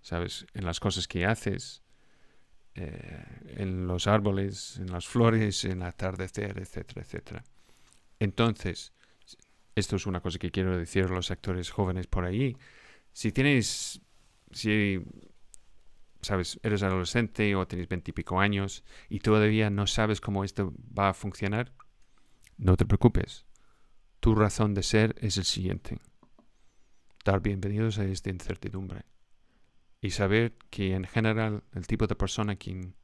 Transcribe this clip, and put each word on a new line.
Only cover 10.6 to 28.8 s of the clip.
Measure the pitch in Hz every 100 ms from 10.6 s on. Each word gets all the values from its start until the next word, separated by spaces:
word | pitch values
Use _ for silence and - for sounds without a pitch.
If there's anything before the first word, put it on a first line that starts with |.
| 92 90
decir | 85 95
a | 92
los | 90 85
actores | 87 - 90 87
jóvenes | - 95 92 87
por | - 90
allí. | 101 135 117 - - - - _ -
Si | 110
tienes, | 98 139 135 104 - - - _ _ _ _ _
si, | - 110 107 101 95 - - - - - - - - - - - -
sabes, | - 98 87 -
eres | 117 104
adolescente | 98 92 90 120 113 - 104 98
o | 90
tienes | 90 87
veintipico | 90 - - 80 92
años | 101 101 98 - - - -
y | 101
todavía | - 107 107 110 107
no | 101 101
sabes | - 110 104
cómo | - 98
esto | 98 - 95 - - -
va | 98
a |
funcionar, | 95 104 - 98 107 123 - - _ - - - - - -
no | 92 92
te | 101
preocupes. | 101 120 90 - - - - - _ - - _ _
Tu | 113 110
razón | 107 - 107
de | 98
ser | 92 110 110 -
es | 107 92
el | 87
siguiente. | - 92 95 - - - _ - - - _ - _ - - - -
Dar | - 98
bienvenidos | 95 98 98 104 113 104
a |
esta | 98 95 98
incertidumbre. | 92 - - 101 95